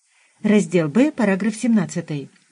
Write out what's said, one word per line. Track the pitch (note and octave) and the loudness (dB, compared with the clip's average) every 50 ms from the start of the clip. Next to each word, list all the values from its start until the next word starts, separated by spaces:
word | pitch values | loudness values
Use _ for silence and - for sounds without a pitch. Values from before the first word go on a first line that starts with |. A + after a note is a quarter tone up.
| _ _ _ _ _ _ _ _ | _ _ _ _ _ _ _ _
Раздел | - G#3+ G#3 G#3 F3 D#3+ E3+ F3 D#3+ | 0 2 2 2 2 2 0 0 0
Б, | C#3+ C#3+ G#3+ C#4 D#4 | 2 2 2 2 2
параграф | D4 - A3+ G3 F#3+ F#3 G3+ A3+ A3 | 2 0 0 0 0 0 -2 -4 -4
семнадцатый. | - - A#3+ A3+ G#3 E3 D3+ - F3 E3 - D#3 C#3+ C3+ - _ _ _ _ | -4 -2 0 2 2 0 -2 -6 -8 -8 -6 -8 -8 -10 -12 _ _ _ _